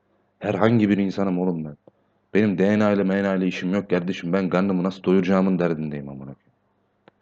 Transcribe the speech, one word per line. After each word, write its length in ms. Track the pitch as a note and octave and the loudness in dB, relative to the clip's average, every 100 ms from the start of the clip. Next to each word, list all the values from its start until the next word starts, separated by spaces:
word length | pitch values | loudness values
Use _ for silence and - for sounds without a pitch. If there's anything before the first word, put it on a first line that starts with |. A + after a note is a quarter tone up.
| _ _ _ _ | _ _ _ _
Herhangi 500 | G2+ F#2+ A2 A#2 G#2 | -4 0 2 4 4
bir 80 | G2+ | 2
insanım 420 | G2 F#2+ G2 F2+ | 0 -2 -2 0
oğlum 260 | F#2 E2 D#2 | -2 -4 -8
ben. 120 | D2 - _ _ _ _ | -14 -20 _ _ _ _
Benim 240 | G2 G#2+ F2 | 0 2 2
D 220 | G2 G#2+ | 2 4
N 40 | |
A 80 | G#2 | 2
ile 120 | G2+ | 2
M 200 | F#2+ G2 | 2 0
N 40 | G2 | 0
A 80 | F#2+ | 0
ile 120 | F#2 | -2
işim 260 | - F#2 | -2 -2
yok 160 | G2+ F#2+ | -4 -2
kardeşim. 440 | F2+ F2 F#2 E2+ | -2 -2 -6 -2
Ben 160 | F#2+ F#2 | -2 0
karnımı 340 | F2 G2 F2+ | 0 0 0
nasıl 200 | F#2+ - | -2 -2
doyuracağımın 560 | F#2 F#2+ F2+ F#2+ F#2+ F2 | 2 2 2 2 2 0
derdindeyim 500 | F2 D#2 D#2 C#2+ C#2 | 0 -2 -6 -8 -12
amına 100 | C2+ | -14
koyayım. 180 | C2+ C2+ _ _ _ _ _ _ - _ | -16 -18 _ _ _ _ _ _ -20 _